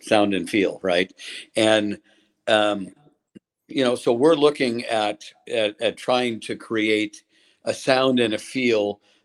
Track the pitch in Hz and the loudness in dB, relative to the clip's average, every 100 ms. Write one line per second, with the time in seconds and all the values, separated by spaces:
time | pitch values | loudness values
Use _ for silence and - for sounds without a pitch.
0 | - 107 101 92 82 110 87 - 95 87 | 0 2 2 0 -2 0 0 0 -2 0
1 | 92 - - - - - 110 110 104 95 | -2 -6 -16 -14 -8 0 2 2 0 -6
2 | _ _ _ _ - 107 104 104 92 - | _ _ _ _ 0 2 2 -2 -6 -16
3 | _ _ _ - - _ - 139 127 120 | _ _ _ -20 -20 _ -8 -2 0 0
4 | 139 117 156 160 147 147 127 117 120 113 | 0 2 4 4 2 2 -2 -2 -4 -2
5 | 104 - - - - 120 104 - 110 95 | -2 -4 -12 -20 -6 -2 -2 -2 -4 -4
6 | - 123 123 113 - 110 - 113 107 107 | -2 0 0 -4 -8 -10 -4 -2 2 0
7 | 107 - _ _ _ _ - 131 - 131 | -2 -8 _ _ _ _ -6 -2 0 2
8 | 131 123 117 107 - 135 123 110 104 101 | 4 2 2 -2 -6 -2 0 2 0 -6
9 | _ _ | _ _